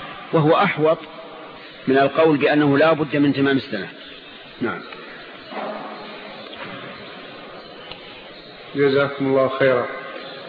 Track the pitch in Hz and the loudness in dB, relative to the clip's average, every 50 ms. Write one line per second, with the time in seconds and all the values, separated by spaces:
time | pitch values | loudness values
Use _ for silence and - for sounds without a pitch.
0 | - - - - - - - 165 147 156 160 - 202 170 - 147 151 156 165 - | -8 -14 -14 -14 -6 0 2 4 6 6 6 6 4 2 2 2 4 4 4 2
1 | - - - - - - - - - - - - - - - - - 131 131 139 | -2 -16 -16 -16 -16 -16 -16 -16 -18 -18 -18 -18 -18 -18 -16 -6 0 2 4 6
2 | 139 139 - 160 160 160 147 127 147 127 147 147 151 143 139 139 156 160 165 143 | 4 4 4 4 6 6 6 4 4 4 4 6 4 6 6 6 6 6 6 4
3 | 156 131 156 143 143 139 127 139 139 139 135 127 - - 110 98 87 - - - | 0 0 2 2 4 4 4 4 2 2 2 2 0 -2 -8 -8 -8 -8 -12 -16
4 | - - - - - - - - - - - - 123 107 87 - - - - - | -16 -18 -18 -18 -18 -18 -20 -18 -20 -16 -10 -6 -4 -4 -4 -6 -10 -14 -14 -14
5 | - - - - - - - - - - - - 208 214 208 - - - - - | -14 -16 -16 -16 -16 -16 -18 -18 -16 -12 -10 -10 -8 -8 -10 -10 -12 -12 -14 -14
6 | 214 - - - - - - - - - - - - - - - - - - - | -14 -14 -14 -14 -14 -14 -14 -16 -16 -16 -14 -14 -14 -14 -14 -14 -14 -14 -16 -16
7 | - - - - - - - - - - - - - - - - - - - - | -16 -16 -16 -16 -16 -16 -18 -16 -16 -16 -16 -18 -18 -18 -18 -18 -16 -16 -16 -16
8 | - - - - - - - - - - - - - - - 139 143 139 131 139 | -16 -18 -18 -18 -18 -18 -18 -20 -20 -20 -20 -20 -16 -6 0 2 4 4 4 4
9 | 139 135 - - 135 135 135 135 135 127 - - 139 131 127 120 110 - - - | 2 2 0 -2 0 2 4 4 4 2 2 4 4 4 4 2 0 -2 -6 -10
10 | - - - - - - - - - | -12 -12 -12 -14 -14 -14 -14 -14 -14